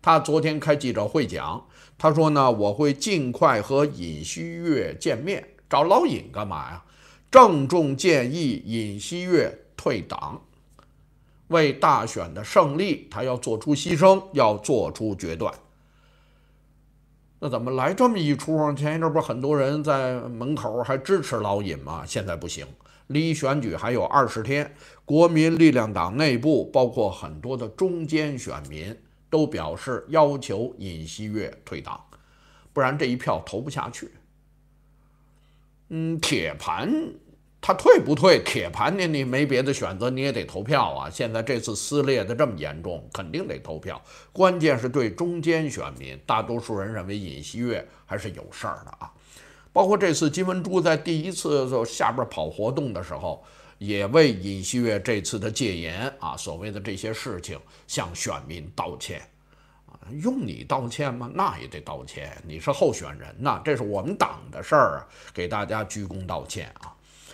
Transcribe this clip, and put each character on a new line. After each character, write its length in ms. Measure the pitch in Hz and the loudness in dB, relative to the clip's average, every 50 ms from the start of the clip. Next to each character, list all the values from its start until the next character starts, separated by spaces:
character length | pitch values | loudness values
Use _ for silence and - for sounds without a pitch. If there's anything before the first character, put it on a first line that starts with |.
他 160 | - 165 165 156 | 6 6 6 6
昨 200 | - - 147 156 | 6 4 2 2
天 220 | 139 156 151 147 | 2 2 -2 0
开 160 | - 156 147 | 2 2 2
记 160 | 147 135 127 | 2 2 -2
者 160 | 110 107 104 104 | 0 0 -2 0
会 180 | - 160 127 | 0 0 0
讲， 400 | 87 87 73 65 76 90 123 - _ - - - - _ | 0 -4 -6 -6 -6 -6 -8 -10 _ -20 -20 -20 -20 _
他 160 | - - 160 | 2 4 4
说 160 | 151 160 160 156 | 6 6 4 6
呢 240 | 151 143 135 127 | 6 6 6 6
，“我 220 | 120 104 101 101 104 | 6 4 2 2 2
会 180 | 143 151 147 | 4 2 2
尽 400 | 135 139 - 220 196 160 131 123 | 2 0 0 0 0 0 0 -2
快 300 | 120 - 165 147 123 107 | 2 4 4 4 4 4
和 240 | 101 - 135 139 151 | 0 2 2 2 2
尹 360 | 147 135 117 87 82 78 76 | 2 0 -6 -8 -8 -6 -8
锡 200 | 82 - - 165 165 | -8 -8 -8 -8 -8
悦 480 | 170 170 170 170 170 151 120 90 78 73 85 | -8 -8 -4 0 0 2 2 0 -2 -6 -4
见 160 | - 165 - | -2 -2 -2
面。” 320 | 110 139 185 196 - - - - _ _ _ | -2 -2 -4 -6 -6 -8 -14 -20 _ _ _
找 120 | - 139 | 2 2
老 220 | 151 175 196 240 349 | 6 6 6 6 6
尹 260 | 277 143 95 - - | 4 0 -2 -6 -8
干 160 | - 101 107 | -8 -8 -6
嘛 240 | 98 87 76 65 64 | -6 -6 -8 -8 -10
呀？ 120 | 82 87 - _ _ _ - - - _ _ _ | -12 -14 -16 _ _ _ -20 -20 -20 _ _ _
郑 360 | - 262 247 214 170 147 135 | 10 10 10 10 8 2 2
重 300 | 127 175 180 156 139 139 | 2 2 2 2 2 0
建 380 | 131 - 180 160 135 120 123 147 | 2 4 4 4 4 4 0 -2
议 280 | 170 160 135 107 - - | -2 -2 -2 -2 -2 -4
尹 340 | 98 113 113 110 104 101 104 | -4 -4 -4 -4 -4 -6 -8
锡 220 | - - 170 175 | -8 -8 -6 -6
悦 360 | 180 180 180 151 110 - - - - _ _ - | 0 2 4 4 4 2 -4 -12 -20 _ _ -4
退 240 | - 147 127 98 | -2 -2 -2 -2
党， 400 | - - - - - 73 - - - _ _ _ _ _ _ _ _ _ _ _ _ _ _ _ _ _ _ _ _ _ | -4 -8 -10 -10 -8 -10 -12 -14 -18 _ _ _ _ _ _ _ _ _ _ _ _ _ _ _ _ _ _ _ _ _
为 240 | 160 165 156 143 | 4 4 4 4
大 320 | 127 - - 160 139 117 107 | 4 4 4 6 6 4 2
选 300 | - - 104 85 85 76 | -2 -4 -6 -8 -6 -8
的 100 | 95 107 | -12 -10
胜 320 | - - 208 170 143 139 | 4 6 6 6 6 2
利， 320 | 160 196 196 143 - - - | 0 0 -2 -2 -4 -6 -10
他 120 | - 110 | -8 -4
要 120 | 127 131 123 | -2 -2 -4
做 220 | 123 - 127 113 | -4 -2 -4 -4
出 180 | 110 - 147 147 | -2 0 0 0
牺 220 | 143 - 170 175 | 0 0 -2 2
牲， 260 | 143 180 190 190 190 190 - | 8 8 8 8 8 2 -2
要 260 | - 139 123 107 107 101 | 2 4 4 4 4 0
做 340 | - - 135 110 87 73 | 0 0 2 2 2 -2
出 220 | - - 113 107 98 | -4 -4 -4 -4 -4
决 200 | 90 - 82 82 | -4 -6 -6 -4
断。 200 | 82 107 92 - - _ _ _ _ _ _ _ _ _ _ _ _ _ _ _ _ _ _ _ _ _ _ _ _ _ _ _ _ _ _ _ _ _ _ _ _ | -4 -4 -6 -6 -8 _ _ _ _ _ _ _ _ _ _ _ _ _ _ _ _ _ _ _ _ _ _ _ _ _ _ _ _ _ _ _ _ _ _ _ _
那 120 | - 143 | -6 -4
怎 100 | 123 113 | -2 -2
么 100 | 117 127 | -2 -2
来 200 | 131 131 127 156 | 0 0 0 0
这 160 | 190 190 254 247 | 4 4 4 4
么 100 | 226 190 | 4 4
一 160 | 160 147 143 | 2 2 2
出 220 | 143 - 151 160 | 0 0 0 2
啊？ 160 | 156 151 147 | 2 2 2
前 240 | 143 131 147 147 156 | 0 0 -2 -2 0
一 20 | 165 | 0
阵 140 | 165 160 | 0 2
不 80 | 147 160 | 2 2
是 60 | 156 | 0
很 120 | - 113 123 | 0 -4 -2
多 180 | 127 143 151 | 0 0 2
人 280 | 143 135 135 147 151 143 | 2 2 2 0 0 0
在 300 | 151 139 135 131 127 127 123 | 0 2 2 2 -2 -2 -4
门 340 | 117 120 120 113 120 139 151 | -6 -8 -8 -6 -4 -4 -4
口 280 | 147 - 113 107 120 | -2 -4 -4 -2 -2
还 140 | 120 131 135 | 0 0 -2
支 240 | 135 131 - 196 196 | -2 2 2 2 2
持 160 | - - 127 | 2 -2 -4
老 240 | 110 107 101 101 104 | -2 0 0 0 0
尹 180 | 104 95 78 69 | -2 -4 -6 -6
吗？ 220 | 67 71 80 80 67 | -8 -10 -10 -10 -10
现 200 | - - 110 101 | -6 -6 -6 -4
在 80 | 95 85 | -4 -6
不 140 | 80 - 82 | -6 -6 -10
行， 180 | - 76 69 67 71 _ _ - - _ _ - | -10 -10 -12 -16 -18 _ _ -20 -20 _ _ -2
离 260 | 135 151 165 165 156 | -2 0 0 0 0
选 260 | 156 143 131 139 147 | 0 0 0 0 0
举 160 | 120 107 80 | -2 -2 -4
还 160 | 78 - 117 | -4 -2 -2
有 140 | 123 113 90 | 0 0 0
二 200 | - - 139 131 | 4 4 4 4
十 160 | 107 - 113 | 4 0 -6
天， 320 | 110 127 139 147 147 - - - - - - _ _ | -4 -2 -2 -2 -2 -4 -10 -20 -20 -20 -20 _ _
国 240 | - 143 156 170 170 | 0 6 6 6 6
民 300 | 165 156 156 165 165 156 | 6 4 4 4 6 6
力 120 | 165 156 | 6 8
量 220 | 131 123 110 110 | 8 6 2 2
党 240 | 101 90 82 90 101 | -2 -2 -2 -2 0
内 220 | 135 160 147 123 120 | 0 2 2 2 2
部 260 | 127 156 151 117 80 - | 2 4 2 2 2 2
包 140 | - 139 127 | 4 4 4
括 240 | 120 - 123 107 98 | 4 2 0 -2 -2
很 280 | 90 - 95 76 78 76 | -2 -6 -12 -12 -12 -10
多 160 | - 120 131 | -8 -8 -6
的 140 | 120 117 104 | -6 -8 -10
中 380 | - - 190 185 175 170 160 | -2 -2 0 0 0 -4 -4
坚 320 | 147 160 156 151 147 139 123 | 0 0 0 0 0 -4 -6
选 240 | 104 - 62 73 71 69 | -8 -8 -10 -10 -12 -12
民 260 | 73 76 80 98 120 - _ _ _ _ _ _ | -12 -10 -10 -10 -12 -14 _ _ _ _ _ _
都 180 | - 156 151 | 2 2 2
表 300 | - - 87 78 78 82 | 2 0 -6 -4 -6 -6
示 300 | - - 135 123 - - - | -8 -6 -6 -6 -6 -6 0
要 300 | 151 160 151 143 143 135 | 4 4 4 4 4 -2
求 360 | 120 - 98 101 117 123 - - | -4 -6 -4 -4 -4 -6 -8 -10
尹 280 | 95 95 85 80 80 | -12 -10 -10 -10 -12
锡 200 | 80 - - 107 | -12 -10 -10 -8
悦 280 | 107 104 107 92 - - - _ | -6 -4 -4 -6 -6 -10 -14 _
退 120 | - 92 82 | -12 -12 -12
党， 180 | - - - - - _ - - _ _ _ _ _ _ _ - _ - | -10 -12 -14 -14 -16 _ -20 -20 _ _ _ _ _ _ _ -20 _ -6
不 80 | _ 147 | _ 2
然 160 | 135 127 139 | 2 2 2
这 80 | 147 151 | 0 -2
一 120 | 127 123 | -2 -2
票 260 | 123 - - 101 82 - | -2 -2 -2 -2 -2 -4
投 160 | - - 104 | -6 -8 -8
不 80 | 131 147 | -8 -6
下 220 | - - - 120 | -6 -6 -6 -6
去。 200 | 117 - - - - - _ _ _ _ _ _ _ _ _ _ _ _ _ _ _ _ _ _ _ _ _ _ _ _ _ _ _ _ _ _ _ _ _ _ | -8 -12 -16 -16 -18 -20 _ _ _ _ _ _ _ _ _ _ _ _ _ _ _ _ _ _ _ _ _ _ _ _ _ _ _ _ _ _ _ _ _ _
嗯， 280 | 160 160 160 165 165 156 | -6 -4 -2 -2 -2 -2
铁 360 | 160 - 143 101 82 78 73 | 0 0 0 0 0 -2 -4
盘 360 | 76 - - 78 92 127 196 294 311 330 - - - _ - - _ _ _ _ _ - | -6 -4 -4 -2 -2 0 0 0 -2 -2 -6 -12 -18 _ -20 -20 _ _ _ _ _ 0
他 80 | - 190 | 0 0
退 240 | 185 - 480 480 359 | 4 8 8 8 8
不 160 | - 123 151 | 8 2 0
退， 260 | 123 156 190 156 117 - | 4 6 6 6 6 4
铁 260 | - - 123 90 87 | 0 -2 -2 -4 -4
盘 260 | - - 104 143 185 | -2 0 0 0 0
你， 120 | 202 180 165 | 0 -2 -2
你 160 | 156 143 135 | -2 -2 -2
没 200 | 127 123 135 147 | 0 0 0 2
别 160 | 131 135 123 | 2 2 0
的 140 | 135 139 131 | 2 0 -2
选 240 | - 113 87 98 92 | -2 -4 -6 -4 -4
择， 100 | 117 127 | -2 -2
你 120 | 131 131 | -2 -2
也 100 | 135 139 | -2 -2
得 140 | 123 117 80 | -2 -4 -6
投 180 | - - 95 | -6 -8 -8
票 300 | 104 113 151 135 113 85 | -2 0 2 2 2 0
啊。 180 | 69 67 67 78 | -2 -6 -8 -8
现 220 | 85 - 123 117 | -6 -6 -4 -2
在 100 | 110 110 | -2 -4
这 160 | 113 135 131 117 | -2 -2 -4 -4
次 160 | 110 120 107 | -4 -6 -6
撕 260 | - - - 143 147 135 | -6 -6 -2 0 0 2
裂 180 | 135 135 117 | 2 2 0
的 100 | 98 92 | 0 -2
这 140 | 117 117 123 | 0 0 0
么 60 | - 101 | 0 0
严 240 | 78 73 73 73 80 | -8 -8 -10 -10 -10
重， 240 | 85 95 87 76 - - | -8 -8 -10 -10 -12 -12
肯 160 | - - 98 80 | -12 -10 -10 -8
定 160 | 78 165 190 - | -8 -8 -6 -6
得 100 | 82 67 | -10 -10
投 180 | - - 78 | -10 -12 -12
票。 240 | 78 - 92 78 - _ - - - - _ | -10 -10 -12 -12 -12 _ -20 -20 -20 -20 _
关 280 | _ - 190 185 180 175 | _ 4 4 4 4 4
键 180 | 156 156 135 120 | 2 2 2 2
是 100 | 123 123 | 0 -2
对 220 | 127 143 123 110 | 0 0 0 0
中 320 | 95 - 170 175 175 170 | -2 -2 -4 -4 -4 -2
间 260 | 147 170 165 160 156 143 | 0 0 0 0 0 -4
选 240 | - 90 64 69 69 64 | -6 -6 -8 -10 -10 -12
民， 180 | 67 65 65 69 - | -14 -14 -14 -12 -4
大 160 | - 110 110 | -2 -2 -2
多 200 | 104 - 117 120 | -2 -2 -6 -6
数 180 | 113 - 110 98 | -6 -6 -6 -6
人 140 | 95 107 | -4 -6
认 120 | 110 104 90 95 | -6 -8 -8 -8
为 100 | 101 104 | -8 -8
尹 240 | 95 85 67 71 | -8 -10 -12 -12
锡 160 | 73 - - 110 | -14 -12 -8 -6
悦 260 | 120 123 113 - - - - - _ | -4 -2 -4 -4 -6 -12 -20 -20 _
还 120 | - 95 | -8 -8
是 140 | 104 - 104 | -8 -8 -8
有 160 | - - - - | -12 -12 -16 -16
事 160 | - - - 104 | -14 -10 -8 -8
儿 140 | - - - | -8 -8 -12
的 60 | - - _ | -18 -16 _
啊。 100 | - - _ _ _ _ - - - - - - - _ | -18 -18 _ _ _ _ -20 -20 -20 -20 -20 -20 -20 _
包 120 | _ 180 196 | _ 4 4
括 140 | 185 208 190 | 6 4 4
这 160 | 196 175 147 | 4 2 4
次 160 | - 160 151 | 2 2 0
金 160 | 147 180 185 | 2 0 -2
文 160 | 185 185 185 | -2 -2 -4
洙 180 | 165 - 185 185 | -4 0 0 2
在 160 | 165 170 160 | 4 4 2
第 240 | 147 - 175 165 156 | 2 0 -2 -2 -2
一 100 | 156 185 | -4 -6
次 320 | 175 - - 160 147 139 131 | -8 -6 -2 0 0 2 2
的 40 | 127 | 0
时 60 | 131 | 0
候 100 | 117 117 | -2 -2
下 280 | 113 - - - 110 | -2 -2 0 0 0
边 120 | 110 131 120 - | 2 0 -4 -4
跑 180 | - - 78 80 | -4 -6 -6 -6
活 220 | - - 104 120 | -4 -2 -2 -2
动 220 | 135 - 190 123 | -2 -2 -4 -4
的 100 | 101 85 | -6 -8
时 100 | 92 - | -8 -8
候， 300 | 85 73 87 85 73 - - - - - - - - _ | -10 -8 -6 -8 -8 -8 -12 -20 -20 -20 -20 -20 -18 _
也 280 | 101 101 104 101 101 | -6 -4 -2 -2 -2
为 240 | 101 123 160 160 139 | 4 6 6 6 6
尹 320 | 110 92 90 98 98 95 | 4 -2 -6 -6 -6 -6
锡 160 | 95 - - 123 | -6 -4 -2 0
悦 220 | 120 117 104 101 | 0 0 0 -2
这 200 | 92 127 117 101 | 0 -2 -2 -2
次 160 | 90 - - | -2 -4 -6
的 140 | 107 95 110 | -4 -4 -4
戒 260 | 107 - 131 107 92 | -4 -2 -2 -2 -2
严 320 | 82 82 80 85 95 117 139 - - | -4 -6 -8 -6 -6 -8 -8 -8 -8
啊， 160 | - 78 65 | -10 -8 -8
所 180 | - - - 76 82 | -8 -10 -10 -10 -8
谓 120 | 98 107 | -10 -10
的 80 | 98 104 | -10 -8
这 160 | 95 110 98 | -8 -8 -8
些 180 | 95 107 110 | -6 -6 -8
事 280 | 113 - - 131 104 87 | -8 -6 -8 -10 -10 -10
情 180 | 85 - 82 69 - - - - _ - | -10 -12 -14 -14 -16 -20 -20 -20 _ -8
向 200 | - - - 85 85 | -6 -6 -6 -6 -8
选 260 | - - 110 82 71 64 | -8 -6 -6 -6 -8 -10
民 240 | 69 82 85 76 90 - | -12 -12 -12 -12 -10 -8
道 200 | - 85 - 67 | -6 -6 -6 -8
歉 240 | - - - 87 73 - - _ _ _ _ _ _ _ _ _ _ _ | -10 -10 -12 -12 -12 -14 -18 _ _ _ _ _ _ _ _ _ _ _
啊。 120 | - - - - - 120 151 | -20 -20 -20 -18 -14 -12 -4
用 240 | 165 247 254 269 170 | -4 -4 -2 -2 -6
你 160 | 104 71 57 | -6 -8 -10
道 260 | 127 - 143 135 123 117 | -4 -4 -4 -2 -2 -6
歉 240 | - - 147 135 | -6 -4 -4 -4
吗？ 160 | 120 123 123 120 - | -4 -6 -10 -8 -4
那 240 | 180 196 175 95 85 | -2 -2 -2 -2 -6
也 80 | - | -12
得 140 | 135 - 80 | -14 -14 -14
道 240 | - - 73 67 64 | -12 -12 -12 -12 -14
歉， 260 | 67 - - 71 73 - - - | -14 -14 -14 -14 -14 -14 -16 -16
你 140 | 87 78 78 | -14 -14 -6
是 100 | - 147 | -4 -4
候 220 | 135 - 190 143 | 0 2 2 2
选 160 | 113 - 85 71 73 73 | 2 -2 -10 -12 -12 -14
人 160 | 67 - - - | -16 -18 -14 -4
呐， 200 | 127 143 110 - - | -2 -2 -2 -2 0
这 120 | 156 143 | -2 -2
是 60 | 113 | -2
我 180 | 113 104 101 98 | -2 -4 -4 -4
们 160 | 95 147 208 | -4 -4 0
党 220 | - - - - - - - | 0 0 -2 -2 -10 -16 -14
的 100 | - - | -14 -12
事 140 | - - 156 | -2 4 6
儿 220 | 147 123 95 71 67 | 6 6 6 2 -4
啊， 80 | - - - - - - _ | -10 -14 -20 -20 -20 -14 _
给 140 | - 87 87 | -8 -6 -4
大 180 | 107 104 101 | -4 -4 -4
家 160 | 87 107 107 | -4 -4 -6
鞠 240 | 107 95 - 107 101 | -6 -6 -8 -10 -8
躬 180 | 87 87 95 92 | -8 -8 -10 -8
道 200 | 87 92 76 62 | -6 -8 -8 -8
歉 260 | - - - 73 53 - - | -10 -12 -12 -12 -14 -16 -20
啊。 120 | - - - _ _ _ _ - - - | -20 -20 -20 _ _ _ _ -20 -20 -20